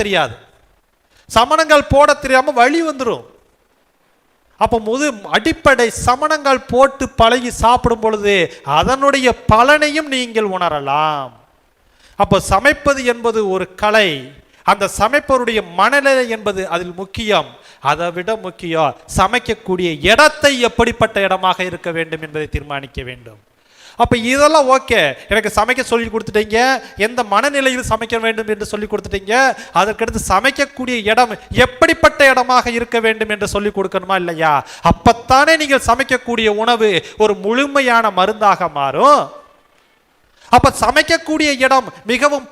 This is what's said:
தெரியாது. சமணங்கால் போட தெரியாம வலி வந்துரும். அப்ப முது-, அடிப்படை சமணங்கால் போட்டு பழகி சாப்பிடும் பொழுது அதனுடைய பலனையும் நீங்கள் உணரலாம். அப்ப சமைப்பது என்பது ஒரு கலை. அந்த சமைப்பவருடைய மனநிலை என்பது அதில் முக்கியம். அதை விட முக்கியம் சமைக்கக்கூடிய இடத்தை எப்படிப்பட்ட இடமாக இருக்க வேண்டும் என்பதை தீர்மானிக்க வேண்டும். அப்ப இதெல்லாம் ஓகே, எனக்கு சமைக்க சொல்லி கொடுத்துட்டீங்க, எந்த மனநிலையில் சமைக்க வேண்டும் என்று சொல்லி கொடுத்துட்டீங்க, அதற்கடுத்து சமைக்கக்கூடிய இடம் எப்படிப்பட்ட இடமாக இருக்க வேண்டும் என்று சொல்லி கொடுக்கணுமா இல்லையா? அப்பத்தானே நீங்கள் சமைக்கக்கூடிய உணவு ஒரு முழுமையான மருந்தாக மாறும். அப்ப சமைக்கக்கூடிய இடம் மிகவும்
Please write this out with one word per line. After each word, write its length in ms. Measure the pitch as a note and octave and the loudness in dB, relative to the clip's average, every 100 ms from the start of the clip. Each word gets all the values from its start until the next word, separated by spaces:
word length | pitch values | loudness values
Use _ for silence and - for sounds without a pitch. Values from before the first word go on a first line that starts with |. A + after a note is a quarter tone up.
தெரியாது. 340 | G#3 F#3 C3+ G#2 _ _ _ _ _ _ _ _ _ | -2 0 -2 -6 _ _ _ _ _ _ _ _ _
சமணங்கால் 600 | A3 B3+ D#4 D#4+ D4 C#4+ C#4 | 0 2 2 4 2 4 4
போட 180 | D4 | 4
தெரியாம 460 | C#4+ C4+ C4 C#4 B3+ | 2 2 2 2 2
வலி 200 | B3 E4 E4 | 2 2 -2
வந்துரும். 360 | C#4 A#3+ C#3+ - _ _ _ _ _ _ _ _ _ _ _ _ _ | -4 -4 -4 -8 _ _ _ _ _ _ _ _ _ _ _ _ _
அப்ப 160 | G#3+ A#3 G#3+ | -2 -2 -2
முது-, 240 | B3 D4 A3 F#3 | -2 -2 -4 -4
அடிப்படை 500 | F3 D#4 D#4+ D4 B3+ A#3 - | -2 0 0 0 2 0 0
சமணங்கால் 640 | - B3+ D4+ D#4 C#4 B3+ - | -2 0 0 -2 0 -2 0
போட்டு 340 | A#3+ C4+ C4 C4 - | 2 2 0 -8 2
பழகி 320 | A3+ B3 B3 | 2 2 -2
சாப்பிடும் 500 | - A3+ B3 A#3+ A#3 | -2 2 2 0 -2
பொழுது 300 | A3 G#3+ G3+ G3 E3 - | -2 -2 0 2 0 -4
அதனுடைய 640 | - D3+ F#3 C4 C#4 C4+ B3 A3+ - | -2 0 0 0 0 2 0 0 2
பலனையும் 600 | A3 B3 D4+ D4+ D4 D4+ | 4 6 4 2 -2 -4
நீங்கள் 360 | C4 B3 A3 G#3+ | -6 -4 -4 -4
உணரலாம். 760 | F#3 F3 D3+ C#3 C#3+ D#3 D3 C3 - _ _ _ _ _ _ _ - | -2 -2 -2 -2 0 0 -2 -8 -14 _ _ _ _ _ _ _ -4
அப்ப 220 | G3 G3 - | 0 0 2
சமைப்பது 540 | G3 C4 D4 C#4+ C4+ B3 | 2 2 0 0 -2 -2
என்பது 280 | A#3+ A#3 A3+ G#3 | -2 -2 -2 -2
ஒரு 120 | F#3+ F3+ - | -4 -6 -4
கலை. 260 | G#3 G#3+ G3 C#3+ C3 C#3+ _ _ - | 0 2 2 -2 -10 -20 _ _ -2
அந்த 240 | G3+ G3 - | 0 -2 -2
சமைப்பவருடைய 640 | G#3 C#4+ D4 C4 A#3 A3 F#3 F3 | 0 0 0 0 0 -4 -4 0
மனநிலை 480 | G#3+ C#4+ C#4 C4 B3 | 2 2 2 0 0
என்பது 360 | A3+ G#3+ F#3+ F#3 | -4 -4 -6 -4
அதில் 260 | E3+ F3+ F3 | -6 -6 -10
முக்கியம். 500 | G3 - G#3+ F#3 C3 - - - | -12 -8 -2 0 -2 -10 -20 -8
அதை 280 | C3+ D3+ E3+ | -4 -2 -4
விட 260 | E3+ F3+ A3 | -6 -6 -6
முக்கியம் 600 | F#3 F3 F3 D#3+ D3 - - - | -6 -12 -6 -2 -2 -4 -8 -2
சமைக்கக்கூடிய 760 | F#3+ B3 - A3 - F3+ F3+ D3+ E3 | 0 0 -4 -8 -4 -4 -2 -2 0
இடத்தை 400 | A3+ D4+ - C#4+ C4 | 4 4 2 0 0
எப்படிப்பட்ட 600 | A#3 A#3 A#3 A3+ E3 G3+ | -2 0 -2 0 -2 0
இடமாக 440 | G3 F#3 F#3 F3 | -2 0 -2 -2
இருக்க 260 | F3+ E3+ F3+ E3 | -4 -6 -8 -6
வேண்டும் 260 | D#3+ D#3+ D#3 | -6 -8 -10
என்பதை 220 | D#3 D3+ | -10 -8
தீர்மானிக்க 540 | D3+ C#3+ C#3+ C3+ - | -10 -8 -10 -10 -14
வேண்டும். 400 | B2 B2 A#2 G#2+ _ _ _ _ - - | -14 -16 -20 -20 _ _ _ _ -20 -4
அப்ப 140 | A#3 A#3+ A3+ | -2 0 0
இதெல்லாம் 380 | C4+ D4 D#4 C4 | 2 4 4 4
ஓகே, 260 | C4 C4 A3+ D3+ B2+ - | 2 2 0 0 -2 -2
எனக்கு 220 | G3+ G#3 | -2 0
சமைக்க 280 | G#3 A3 B3+ | -2 0 -2
சொல்லி 240 | B3 A#3 A3+ | -2 -2 -2
கொடுத்துட்டீங்க, 500 | A3 G#3 G#3 G#3+ A3 B3+ B3+ - - | -6 -4 -4 -2 0 0 0 -6 -4
எந்த 240 | G#3 B3 G#3+ | -4 -2 0
மனநிலையில் 580 | G3+ C#4 C#4+ C4+ B3+ A#3+ | 0 0 0 -2 -2 -4
சமைக்க 280 | A3 A3+ A#3 | -4 -4 -4
வேண்டும் 260 | A3+ A3 G#3+ | -2 -4 -6
என்று 140 | G#3+ G#3 | -6 -6
சொல்லி 140 | G#3+ G#3 | -8 -6
கொடுத்துட்டீங்க, 480 | G#3 G3 G3 F#3+ A#3+ C4+ A3 - E3 | -8 -6 -10 -2 2 2 0 -4 -2
அதற்கடுத்து 420 | G3+ G#3 A3+ A3+ - | 0 -2 -4 -6 0
சமைக்கக்கூடிய 680 | F#3+ B3 C#4 C#4 - B3 A#3+ G3+ | 0 0 -2 -4 -4 -6 -4 0
இடம் 200 | A3 A#3+ G3+ - G#3 | 2 2 -2 -6 0
எப்படிப்பட்ட 640 | B3+ B3+ E4 E4 D4+ - C#4 | 0 2 0 4 2 4 4
இடமாக 380 | B3+ B3 B3+ B3+ | 4 2 2 2
இருக்க 300 | A#3 A#3 A#3 A3 | -4 -4 -2 0
வேண்டும் 260 | A3 G#3+ | -2 -4
என்று 140 | G#3 G3+ | -4 -4
சொல்லி 180 | G3+ G#3 G3+ | -2 -4 -4
கொடுக்கணுமா 400 | F#3+ F#3+ F#3 F#3+ | -4 -4 -2 -2
இல்லையா? 320 | F3 D#3+ D#3+ C#3+ - - E3+ | -2 -2 2 2 -2 -2 0
அப்பத்தானே 680 | - A#3+ A#3 - C4 D4+ D#4+ | 0 0 -2 2 2 4 2
நீங்கள் 220 | D4 C4+ - | 2 -2 0
சமைக்கக்கூடிய 640 | A#3+ C4 B3+ - A3+ A3 G#3 | 0 0 -4 -4 -2 0 0
உணவு 300 | A3+ G3+ G#3+ F3 - - | 0 2 2 0 -4 -2
ஒரு 120 | G#3+ G3 G3 | 0 0 -2
முழுமையான 640 | A#3+ C#4+ C#4 B3+ A#3 A3+ F#3 | 0 0 0 2 2 2 0
மருந்தாக 500 | F#3+ G#3+ G#3 F3+ F3 D3 | 0 2 2 2 -2 -4
மாறும். 420 | C#3 C#3 B3+ C#4+ C#3+ - - _ _ _ _ _ _ _ _ _ - | -4 2 4 4 2 -10 -20 _ _ _ _ _ _ _ _ _ 2
அப்ப 220 | B3 A3+ - | 4 4 2
சமைக்கக்கூடிய 640 | A3+ C#4 D#4 E4 E4+ D#4 D4+ C4+ B3+ | 0 0 0 -2 -2 -2 0 0 2
இடம் 260 | C4 A3 - | 2 0 -10
மிகவும் 440 | G#3 B3 D4 C#4+ B3+ | -4 0 0 -2 -2